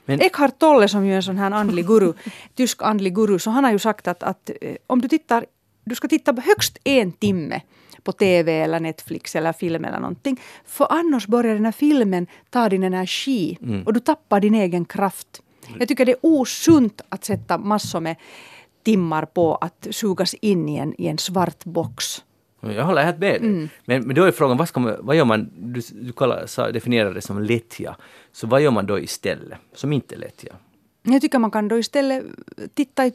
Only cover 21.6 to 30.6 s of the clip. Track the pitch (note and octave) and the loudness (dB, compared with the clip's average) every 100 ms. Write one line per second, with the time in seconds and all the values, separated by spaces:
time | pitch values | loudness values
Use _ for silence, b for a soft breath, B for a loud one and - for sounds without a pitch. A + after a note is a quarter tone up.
21.6 | F3 E3 - - - - - _ _ _ | -8 -6 -6 -6 -10 -10 -16 _ _ _
22.6 | G#2+ G#2 D#3 D#3+ D#3+ D#3+ G3 B2 A3+ F#3 | -8 -4 0 2 2 0 -2 0 0 -2
23.6 | D#3 - - C3 A#2 C3+ F#3+ - C#3 B2 | -4 -10 -4 -2 0 2 4 4 2 2
24.6 | E3+ C3 A#2+ - A2 D#3+ B2+ G#2+ G2+ - | 0 -2 -2 -2 0 2 4 2 -2 -10
25.6 | A2 A#2+ - G#2 B2 - B2+ F#2+ - - | -10 -10 -10 -14 -12 -2 -2 -2 -6 -6
26.6 | A#2 A2+ B2 A#2 G#2 F#2 - G2+ G#2 A#2 | -4 -4 0 0 0 -4 -8 -4 -2 -2
27.6 | - - E2 - b b b - A2+ C3 | -4 -12 -12 -14 b b b -12 0 2
28.6 | D3+ A2 G2 G2 - - G2 D2+ - - | 4 2 0 -4 -6 -6 -6 -6 -10 -20
29.6 | _ - C#3 C#3+ - - - - - - | _ -8 -4 -4 -4 -12 -16 -18 -20 -20